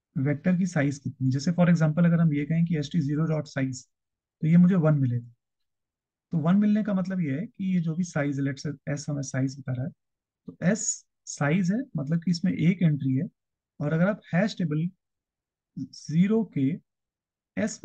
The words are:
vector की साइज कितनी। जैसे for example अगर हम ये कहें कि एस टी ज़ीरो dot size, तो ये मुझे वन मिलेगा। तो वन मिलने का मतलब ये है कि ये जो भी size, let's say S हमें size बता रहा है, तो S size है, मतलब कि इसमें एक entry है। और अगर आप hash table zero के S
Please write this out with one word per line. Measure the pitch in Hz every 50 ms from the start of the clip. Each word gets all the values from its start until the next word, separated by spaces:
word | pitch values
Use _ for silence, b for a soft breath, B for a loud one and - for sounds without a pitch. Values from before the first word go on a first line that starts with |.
| _ _ _
vector | 147 131 147 143 - - 185 180 170
की | 196
साइज | 175 - 151 135 147 139 -
कितनी। | - 123 - - 127 131
जैसे | 127 143 - 180
for | 170 180 175 170
example | 175 151 160 156 151 175 175
अगर | 170 170 165
हम | 165 156 143
ये | 143 147
कहें | - 160 165 170
कि | 165 165
एस | 151 143 -
टी | - 170
ज़ीरो | 135 143 147 147 160
dot | 151 156 151 147
size, | - - 139 135 131 127 - - _ _ _ _ _ _ _ _ _ _ _
तो | -
ये | 156 170
मुझे | 175 180 180 196
वन | 180 151 156 151 143
मिलेगा। | 135 120 120 120 - - - _ _ _ _ _ _ _ _ _ _ _ _ _ _ _ _ _ _ _
तो | - 160
वन | 143 165 190
मिलने | 208 208 208 208 214 208
का | 208 196
मतलब | 185 180 185 190 185
ये | 165 139 131 151
है | 214
कि | - - - 190 190 185
ये | 175
जो | 160 165 156
भी | 170 185
size, | - - 151 143 143 139 139
let's | 139 139 139 - -
say | 151 147 - _ 151 143
S | 147 - -
हमें | 147 139 131
size | - - 131 135 135 135 -
बता | - -
रहा | 127 123 131
है, | 175 - _ _ _ _ _ _ _ _ _ _ -
तो | - _ -
S | 175 220 - - - - - - _ _ _ _ -
size | - - 143 143 160 202 180 170
है, | 202 247 294 - -
मतलब | 156 135 143 165 170
कि | - 190
इसमें | 170 - - 180
एक | - - 156 170 202 -
entry | 180 156 147 135 131 135 131
है। | 135 180 240 - _ _ _ _ _ _ _ _ -
और | - 147
अगर | 160 160 175 196
आप | 214 - - - 165
hash | 170 208 208 - -
table | 185 147 151 156 165 185 - _ _ _ _ _ _ _ _ _ _ _ _ _ _ _ _
zero | 139 135 - - - - - 147 165 190 202 220 226 220 -
के | - 147 131 135 180 - - _ _ _ _ _ _ _ _ _ _ _ _ _ _
S | 190 208 226 - -